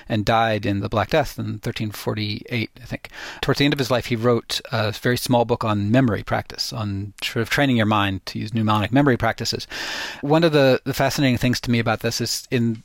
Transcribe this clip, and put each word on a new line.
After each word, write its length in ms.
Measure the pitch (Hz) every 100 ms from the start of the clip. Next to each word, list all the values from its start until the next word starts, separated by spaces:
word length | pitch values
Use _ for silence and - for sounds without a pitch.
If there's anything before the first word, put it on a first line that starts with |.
| -
and 160 | 113
died 400 | 104 113 113 107
in 160 | 104 98
the 80 | 110
Black 220 | 107 98
Death 280 | 160 131 -
in 200 | 107 107
thirteen 320 | 127 - 110
forty-eight, 800 | 104 - 107 107 104 - 117 113 -
I 40 | -
think. 240 | - - - - -
Towards 160 | - 131
the 80 | 143
end 80 |
of 40 | 139
his 120 | 123
life, 160 | 123 -
he 100 | 117
wrote 460 | 120 117 - - -
a 200 | 113 107
very 260 | - 123 120
small 260 | - 123
book 200 | 113 117
on 260 | 113 104 101
memory 320 | 127 127 98
practice, 500 | - 113 - - -
on 400 | 117 104 98 101 -
sort 200 | - 120
of 80 | 110
training 260 | - 139 120
your 80 |
mind 400 | 107 107 101 95 -
to 120 | 113
use 160 | 110
mnemonic 360 | 113 110 107 98
memory 280 | 131 143 117
practices. 480 | 117 - 113 - - - - - - -
One 220 | 143 156
of 80 | 170
the, 280 | 147 135 127
the 100 | 139
fascinating 440 | 131 135 - 139 120
things 220 | 127 117
to 100 | -
me 80 | 120
about 220 | 117 107
this 220 | 120 -
is 260 | 113 - -
in 320 | 127 117 113